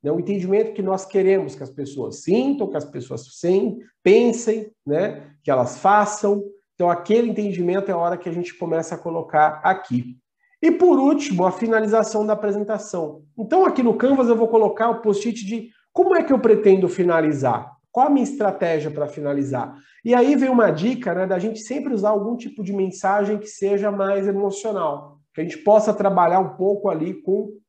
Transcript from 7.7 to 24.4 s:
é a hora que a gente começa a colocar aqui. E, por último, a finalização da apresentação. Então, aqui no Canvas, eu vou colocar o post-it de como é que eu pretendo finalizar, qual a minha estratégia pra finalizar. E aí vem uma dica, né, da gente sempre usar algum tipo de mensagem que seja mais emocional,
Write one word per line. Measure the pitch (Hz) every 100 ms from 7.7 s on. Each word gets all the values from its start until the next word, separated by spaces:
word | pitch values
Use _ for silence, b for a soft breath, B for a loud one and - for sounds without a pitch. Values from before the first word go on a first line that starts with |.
| 190 196
é |
a | 175
hora | 170 175
que | 180
a |
gente | 170 175 -
começa | 165 165 160 170
a |
colocar | 165 165 156 151 151 151
aqui. | 180 190 - 123 123 - _ _ _ _
E, | 320
por | 349 359 277
último, | 269 302 - 175 180
a |
finalização | 180 226 220 214 220 220 214 208
da |
apresentação. | 208 208 202 208 208 - 180 151 - _ -
Então, | 208 349 349
aqui | -
no | 240
Canvas, | 226 247 269 233
eu | 226
vou | 226
colocar | 226 208 - 233
o | 233
post-it | 214 202 240 233 196
de | 226 226 B B
como | - 381 339
é |
que | 320
eu | 262
pretendo | 220 208 208 190 180
finalizar, | - 175 165 156 143 127 110 - - _
qual | 247 285
a |
minha | 277
estratégia | 233 - 208 190 170 160 147
pra | 147 143
finalizar. | - 147 143 135 127 113 B B B
E | 226
aí | 247 254 277
vem | 262
uma | 247 202
dica, | 156 208 262 202
né, | 180 185
da | 185
gente | 208 220
sempre | - 262 269
usar | 202 208
algum | 208 202 240
tipo | - -
de | 190
mensagem | 202 190 - 190 208 202 214
que | 208
seja | - 196 196 208
mais | 202 196 196 196
emocional, | 196